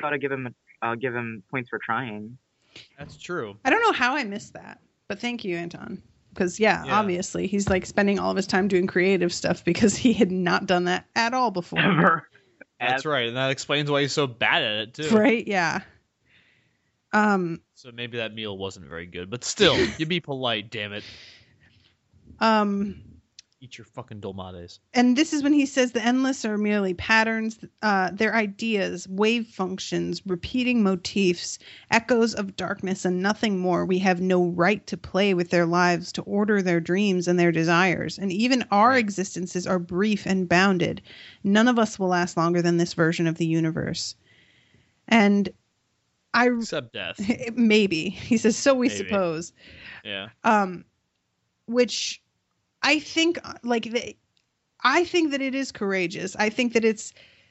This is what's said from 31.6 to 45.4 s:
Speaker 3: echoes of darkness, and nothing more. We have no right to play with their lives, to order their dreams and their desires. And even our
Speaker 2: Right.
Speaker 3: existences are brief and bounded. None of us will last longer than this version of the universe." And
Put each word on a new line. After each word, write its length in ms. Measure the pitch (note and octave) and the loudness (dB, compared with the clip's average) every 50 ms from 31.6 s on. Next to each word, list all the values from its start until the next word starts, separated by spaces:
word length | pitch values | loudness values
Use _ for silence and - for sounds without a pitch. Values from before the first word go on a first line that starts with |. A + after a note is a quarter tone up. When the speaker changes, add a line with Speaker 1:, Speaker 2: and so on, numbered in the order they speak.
| - - - - - - | -16 -20 -20 -16 -6 0
Speaker 3:
echoes 420 | - A#3 A#3 - B3+ A3+ A#3 A3+ A3 | 0 0 2 2 2 2 2 0 0
of 220 | - G3+ G3 - | -4 -6 -8 -6
darkness, 480 | - F#3 F#3+ G3 - - F#3 F#3 - - | -8 -6 -6 -6 -6 -4 -4 -4 -2 -2
and 160 | F3+ F3+ F3+ | -2 0 0
nothing 380 | F#3 G3+ G#3 - - G#3+ G3 F#3 | 0 0 0 0 0 -2 0 0
more. 260 | F3+ F#3 F3 F3 F3 | 0 0 0 0 0
We 140 | F3 F#3 F#3 | 0 0 2
have 200 | F#3+ F#3+ F3+ F3 F#3 | 2 2 2 2 2
no 240 | F#3 F#3 F3+ F3 | 2 2 4 2
right 400 | F3 F3 F3 E3+ F#3+ G#3+ - - | 2 2 2 2 2 2 0 -4
to 100 | - G#3 | -8 -12
play 380 | F3 - - - F#3+ G3+ G3+ F#3+ | -10 -8 -4 0 0 2 2 2
with 160 | F3 F3 - | 2 0 2
their 160 | F#3+ F3 E3+ | 2 2 4
lives, 440 | E3 E3+ F3 F3+ F3+ F3 E3 F3+ - - | 4 4 4 4 4 2 0 -2 -6 -10
to 100 | - - | -10 -8
order 400 | - G3+ G3+ G#3+ G#3 G#3+ G3+ F3+ | -4 -2 0 2 2 2 2 2
their 180 | F#3 E3+ E3+ | 2 2 0
dreams 480 | E3 E3 F3 G3 G#3+ G3+ F#3 F3+ F3 F3+ | 0 0 0 2 2 2 2 2 2 2
and 100 | F3+ F3 | 2 4
their 140 | F3 E3+ E3 | 4 4 4
desires. 680 | D#3+ E3 E3+ E3+ E3+ F#3+ F#3 - - - D#3+ - - | 2 2 2 4 4 4 2 2 0 -2 -6 -6 -6
And 140 | G3 G3 F3 | -6 -4 -2
even 320 | G3+ A#3 B3 C4+ B3 - - | 0 0 2 0 0 0 2
our 200 | G3+ G3+ G#3+ B3 | 2 4 6 6
Speaker 2:
Right. 80 | C4+ B3+ | 4 4
Speaker 3:
existences 680 | A3+ G3+ F#3+ - F#3 - - E3+ F#3 E3+ - F3+ F#3 | 2 0 -2 -4 -6 -6 -6 -8 -8 -6 -6 -6 -4
are 120 | - F#3+ F3+ | -2 -2 -2
brief 460 | F3 F3 F3+ F3+ G#3 A3 G#3 G3 - | -2 -2 -2 0 0 0 0 -2 -2
and 240 | - F#3+ F#3+ F3+ E3+ | -2 -2 0 0 2
bounded. 540 | F3 F3 F#3+ G3+ F#3+ E3+ - E3 D#3+ - - - - - - - - _ - | 4 4 4 4 4 2 0 -2 -2 -6 -10 -18 -20 -20 -20 -20 -14 _ 0
None 240 | G3 G3+ G#3+ A3+ B3 | 2 4 4 4 4
of 100 | A#3+ A#3 | 4 4
us 200 | A3 A3 - - | 2 0 0 -2
will 100 | F#3+ F3+ | -2 0
last 300 | F3+ F3 F3 F3 - F3 | 2 2 0 0 0 0
longer 240 | E3 E3+ F3 F3 E3+ | 2 2 2 2 2
than 160 | E3+ E3+ E3+ | 2 4 2
this 160 | F3 E3+ - | 2 0 0
version 320 | - E3 D#3+ E3+ - E3+ | 2 2 2 2 0 0
of 100 | E3 D#3+ | -2 0
the 100 | - E3+ | 0 -2
universe." 680 | D#3+ D#3+ E3 D#3+ D#3+ E3 D#3 - - F3 - - - - _ _ _ _ _ _ _ _ _ _ _ _ _ _ _ _ _ _ | 0 0 0 0 0 -2 -4 -4 -6 -6 -6 -8 -10 -12 _ _ _ _ _ _ _ _ _ _ _ _ _ _ _ _ _ _
And 440 | - A3+ A#3 G3+ G3+ G3+ G3+ | 2 4 6 6 6 6 4